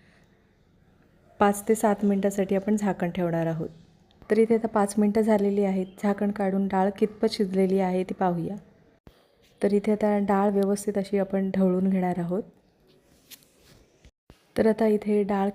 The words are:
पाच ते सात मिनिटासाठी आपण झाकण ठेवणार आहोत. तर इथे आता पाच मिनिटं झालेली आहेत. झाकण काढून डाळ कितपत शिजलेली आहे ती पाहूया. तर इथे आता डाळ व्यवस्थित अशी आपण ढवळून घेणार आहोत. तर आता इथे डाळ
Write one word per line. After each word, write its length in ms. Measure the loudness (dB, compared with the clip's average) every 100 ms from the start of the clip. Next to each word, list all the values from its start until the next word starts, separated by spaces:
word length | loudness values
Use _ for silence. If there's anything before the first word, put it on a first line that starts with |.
| _ _ _ _ _ _ _ _ _ _ _ _ _ 0
पाच 300 | 2 2 0
ते 60 |
सात 200 | 0 2 2
मिनिटासाठी 540 | 2 2 0 -2 0 -2
आपण 200 | 0 0
झाकण 340 | 0 -2 -4
ठेवणार 360 | -2 -2 -2 -2
आहोत. 220 | -4 -8 -12 -20 _ _ _ -2
तर 80 | 2
इथे 160 | 4
आता 140 | 2 0
पाच 260 | 0 0 2
मिनिटं 220 | 2 2
झालेली 440 | 2 2 2 0
आहेत. 220 | 0 0 -4 -4
झाकण 280 | -2 -2 -2
काढून 380 | -2 -2 0 0
डाळ 220 | 0 0 0
कितपत 300 | -2 0 -2
शिजलेली 480 | 0 -2 2 2 2
आहे 260 | 0 -2
ती 100 | -4
पाहूया. 420 | -2 -2 -2 -4 -8 -14 _ _ _ -20 -20 _ _ _ _
तर 100 | 0
इथे 200 | 2 0
आता 260 | 0 2 0
डाळ 320 | 2 2 2
व्यवस्थित 480 | 2 0 0 -2 -4
अशी 200 | -2 -2
आपण 320 | -2 -2 -2
ढवळून 400 | 0 2 2 0
घेणार 240 | 0 0 -2
आहोत. 240 | -4 -4 -6 -16 _ _ _ _ _ _ _ -20 _ _ _ -20 _ _ -20 _ _ _ _ 0
तर 80 | 0
आता 200 | 2 0
इथे 360 | 0 0 -2
डाळ 280 | 0 -2 -2